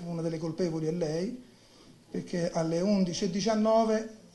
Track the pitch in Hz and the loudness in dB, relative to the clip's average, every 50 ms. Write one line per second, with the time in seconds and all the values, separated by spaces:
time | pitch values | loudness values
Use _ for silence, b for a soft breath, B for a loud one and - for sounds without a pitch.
0 | 180 170 170 165 160 165 165 160 165 165 160 - 185 170 156 165 156 156 170 175 | -8 -8 -6 -4 -2 -2 -2 -2 -4 -4 -2 0 0 0 0 -2 -2 -2 -2 0
1 | 165 151 156 165 185 233 - - B B B B B B B B B B B B | 0 -2 -2 -2 -2 -4 -6 -8 B B B B B B B B B B B B
2 | B - - 185 - - - 175 170 175 - 170 160 160 165 170 180 208 208 196 | B -10 -8 -8 -6 -4 -4 -2 -2 -2 0 0 0 0 0 0 2 2 4 4
3 | 185 175 170 - 214 185 170 202 170 226 220 214 214 220 220 226 226 220 214 220 | 2 2 0 -2 -2 -2 0 0 0 2 2 2 4 4 6 6 6 4 2 0
4 | 226 - - - - - - | 0 -4 -12 -18 -20 -20 -16